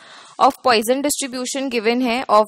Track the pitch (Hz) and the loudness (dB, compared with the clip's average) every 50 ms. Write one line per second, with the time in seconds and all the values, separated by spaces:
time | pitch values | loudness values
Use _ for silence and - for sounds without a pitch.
0 | - - - - - - - - - - - - - 262 240 214 233 208 254 277 | -20 -20 -20 -20 -20 -20 -2 2 2 2 2 2 0 2 2 2 2 0 -2 0
1 | 269 294 285 - 285 269 240 262 254 247 - 277 269 277 240 240 202 220 240 247 | 0 -2 -2 -4 -6 -8 -8 -8 -8 -6 -6 -6 -6 -4 -4 -2 0 0 0 0
2 | 262 247 226 247 - - 202 214 214 | 0 -2 -2 -4 -2 2 2 2 2